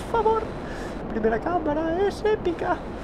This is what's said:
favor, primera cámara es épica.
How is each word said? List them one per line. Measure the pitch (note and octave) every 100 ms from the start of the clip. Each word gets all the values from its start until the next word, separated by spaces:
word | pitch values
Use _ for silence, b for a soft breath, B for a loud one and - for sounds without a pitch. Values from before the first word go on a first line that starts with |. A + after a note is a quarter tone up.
| -
favor, | A4+ G#4+ A4 - - B B B B - A3
primera | A3 A3
cámara | D#4+ F4 D#4 D4 E4 E4+ G4+
es | - G#4
épica. | G#4+ F4+ E4 F4+ F4 - -